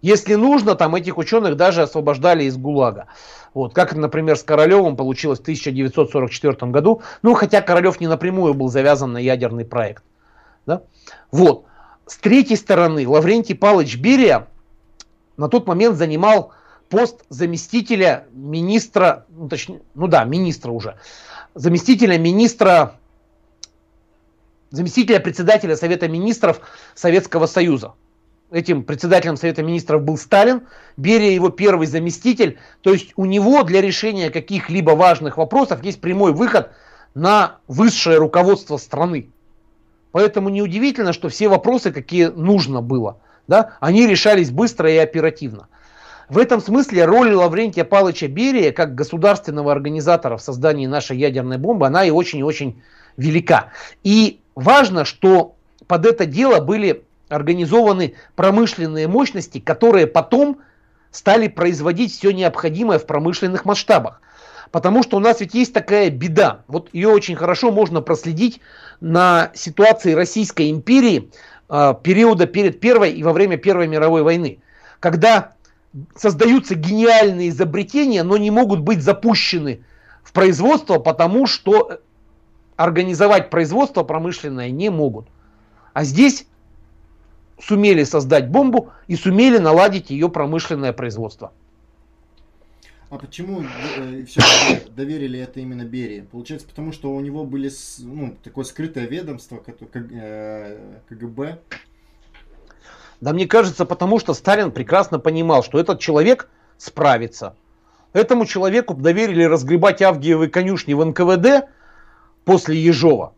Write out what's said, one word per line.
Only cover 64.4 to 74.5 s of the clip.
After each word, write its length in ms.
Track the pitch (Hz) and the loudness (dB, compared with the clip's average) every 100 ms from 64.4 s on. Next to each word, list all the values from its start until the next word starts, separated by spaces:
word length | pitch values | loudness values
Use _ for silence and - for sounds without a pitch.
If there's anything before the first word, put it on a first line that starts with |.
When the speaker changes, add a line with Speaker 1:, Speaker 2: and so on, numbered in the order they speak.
| - - - | -20 -20 -8
Speaker 1:
Потому 320 | 165 180 220 | -4 0 0
что 140 | 240 196 | 0 0
у 40 | |
нас 200 | 214 226 | 2 0
ведь 140 | 202 | -2
есть 180 | 226 254 | -2 0
такая 380 | - - 202 196 | 0 0 2 2
беда. 540 | 135 165 156 180 - _ | 0 -2 2 2 0 _
Вот 220 | 151 165 | -10 -10
её 200 | 170 202 | -4 2
очень 240 | 208 - 160 | 2 2 -6
хорошо 360 | 170 175 247 | -4 0 0
можно 300 | 202 196 165 | 0 0 -2
проследить 580 | - 160 165 160 233 - _ - - - | -4 -4 -4 -2 -2 -4 _ -20 -20 -14
на 500 | 165 170 180 170 165 | -2 2 4 4 0
ситуации 580 | - - 160 208 220 180 | -6 -14 2 4 4 2
Российской 580 | 160 175 - 214 - 151 | 0 0 -2 -6 -2 -2
империи, 600 | 156 135 262 240 160 - _ - - _ | -2 2 4 4 2 -4 _ -20 -20 _
а, 260 | 147 143 | 2 2
периода 520 | 127 165 185 226 208 - | 2 0 4 4 4 0
перед 340 | - 202 - | 0 -2 0
Первой 320 | 220 240 196 | 2 4 4
и 100 | 139 | 0
во 100 | 156 | -2
время 240 | 165 196 160 | 0 0 0
Первой 320 | 196 180 170 | 0 0 0
мировой 340 | 156 156 165 | 0 2 2
войны. 360 | 156 170 165 | 2 0 -4